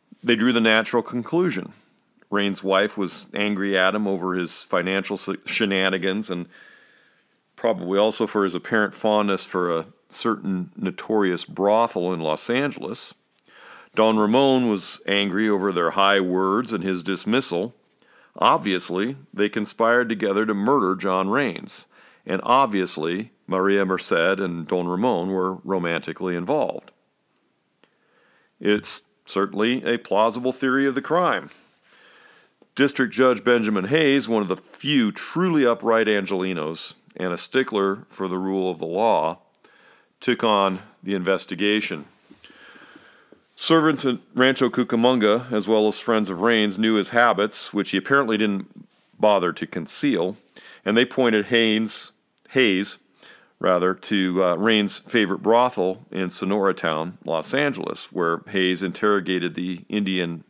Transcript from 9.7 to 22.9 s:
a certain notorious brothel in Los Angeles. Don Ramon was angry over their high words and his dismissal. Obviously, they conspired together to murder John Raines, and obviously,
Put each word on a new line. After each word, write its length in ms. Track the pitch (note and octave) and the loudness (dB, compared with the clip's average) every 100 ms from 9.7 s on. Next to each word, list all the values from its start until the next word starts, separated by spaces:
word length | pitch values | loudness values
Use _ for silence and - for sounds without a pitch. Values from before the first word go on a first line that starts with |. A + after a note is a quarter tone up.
| E2 | -2
a 100 | D#2+ - _ | -4 -16 _
certain 640 | - A#2+ A2 F#2+ F#2 F2+ - | -6 -4 -2 -4 -4 -6 -6
notorious 640 | F#2+ F2+ - A2 G2 E2+ | -6 -6 -2 2 2 0
brothel 720 | - D#2 G2 A2 A#2 G2+ F2 | -6 -2 2 4 2 -2 -4
in 80 | F2 | -2
Los 280 | D#2+ D#2 - | -2 -4 -2
Angeles. 640 | A#2+ C#3+ - D#2 A#2 - - _ _ _ - - - - - | -2 -2 -6 -10 -12 -14 -20 _ _ _ -20 -20 -20 -8 2
Don 220 | A2 A2 | 2 4
Ramon 520 | G#2 B2 C#3 C3 B2 | 4 4 4 4 2
was 320 | G2+ - - - | -2 -4 -10 -4
angry 440 | G2 G2+ F#2 A2 | -2 0 0 0
over 240 | G2+ G2 | 0 0
their 180 | F2 E2 | 0 0
high 300 | G2 G2 G2 | 2 2 4
words 500 | F#2 F#2 F#2+ G2+ B2 | 2 0 2 0 -2
and 120 | G#2+ | -4
his 200 | F#2+ F#2 | -2 -4
dismissal. 720 | E2 F#2 - A#2+ C3+ F2 A2 - _ _ _ _ _ - | -4 -4 -2 -2 -2 -4 -6 -10 _ _ _ _ _ 0
Obviously, 800 | A2 D#3+ G2+ F#2 - F2+ A2 C3+ C3+ | 2 2 0 -2 -2 -4 -4 -6 -14
they 160 | F#2+ G#2 | -2 -2
conspired 580 | A2+ G#2 - A2+ A#2+ A#2+ | -2 -6 0 2 2 2
together 380 | G#2+ G#2 G2 G#2+ | -2 0 0 0
to 80 | |
murder 420 | G#2 G#2+ C#3+ F#2 F#2 | 0 2 2 2 0
John 340 | F#2+ F#2 F#2+ | 0 0 0
Raines, 560 | A#2+ C3+ E2+ - - - _ - _ - | 0 -2 -6 -12 -18 -20 _ -20 _ -6
and 140 | F#2+ | -4
obviously, 880 | - B2+ C3+ G2+ F2+ | 2 4 4 2 -2